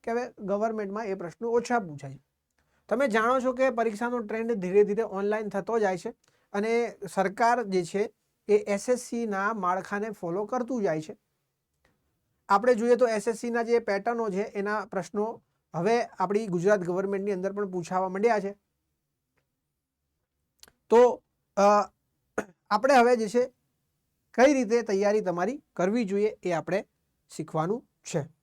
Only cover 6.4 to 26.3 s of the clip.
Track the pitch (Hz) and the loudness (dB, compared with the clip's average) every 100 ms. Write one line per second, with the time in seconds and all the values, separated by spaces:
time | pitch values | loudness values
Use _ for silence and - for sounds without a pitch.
6.4 | _ 202 220 233 226 - 185 196 190 208 | _ -4 0 0 -2 -6 -6 -2 -2 2
7.4 | 233 240 208 190 170 196 226 _ _ _ | 2 2 0 -2 -2 -4 -4 _ _ _
8.4 | - 208 208 202 - 247 - 233 233 196 | 0 2 2 -4 -2 -4 -2 -6 -4 -2
9.4 | 202 226 180 185 180 202 220 202 170 180 | -2 -2 -2 -2 -4 -6 -6 -8 -6 -6
10.4 | 214 254 240 254 196 156 156 - _ _ | -4 -4 -4 -2 0 -2 -6 -18 _ _
11.4 | _ _ _ _ _ _ _ _ _ _ | _ _ _ _ _ _ _ _ _ _
12.4 | - 202 240 233 233 240 247 220 233 214 | 0 2 4 2 2 4 4 2 -2 -4
13.4 | 240 233 226 233 220 196 214 240 220 185 | -4 -4 0 0 0 -2 -2 -2 -2 -2
14.4 | 214 208 202 214 196 196 175 208 214 233 | -4 -4 -4 -4 -4 -8 -4 -4 -4 -6
15.4 | _ _ _ 160 185 233 - - 185 202 | _ _ _ -2 2 2 0 -4 0 0
16.4 | 220 175 180 202 175 180 196 196 202 190 | -2 0 2 2 0 -2 -2 -4 -4 -4
17.4 | 196 202 202 180 170 185 190 185 233 214 | -4 -6 -6 -6 -4 -4 -2 0 0 0
18.4 | 196 202 _ _ _ _ _ _ _ _ | -2 -12 _ _ _ _ _ _ _ _
19.4 | _ _ _ _ _ _ _ _ _ _ | _ _ _ _ _ _ _ _ _ _
20.4 | _ _ - _ _ 226 247 - _ _ | _ _ -20 _ _ 6 6 2 _ _
21.4 | _ - 202 208 190 _ _ _ _ - | _ 2 4 4 2 _ _ _ _ -10
22.4 | - _ _ 208 262 269 240 247 214 240 | -10 _ _ 0 6 6 6 4 2 0
23.4 | 254 _ _ _ _ _ _ _ _ - | -2 _ _ _ _ _ _ _ _ 4
24.4 | 262 269 208 233 226 196 202 214 185 175 | 6 6 2 0 2 2 4 2 0 -2
25.4 | 185 285 _ - 185 233 202 196 214 | -2 -4 _ -2 0 0 0 0 0